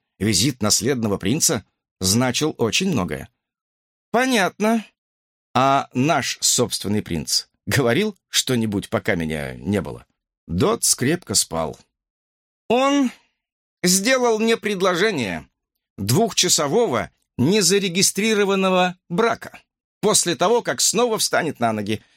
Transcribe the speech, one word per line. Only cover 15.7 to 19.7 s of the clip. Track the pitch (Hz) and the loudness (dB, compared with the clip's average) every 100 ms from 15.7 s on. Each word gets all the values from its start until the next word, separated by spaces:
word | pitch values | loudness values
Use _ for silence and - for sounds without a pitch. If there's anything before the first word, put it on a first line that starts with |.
| _ _ - | _ _ -8
двухчасового | 98 139 226 - 180 - 143 196 220 120 87 _ _ - | 0 2 2 0 0 0 0 0 2 0 -4 _ _ 0
незарегистрированного | 127 214 170 202 196 170 - - 220 208 196 196 190 185 180 180 - | 2 2 2 2 0 0 0 0 0 0 2 0 2 2 0 -4 -8
брака | 175 226 - - - _ | -2 0 -2 -10 -20 _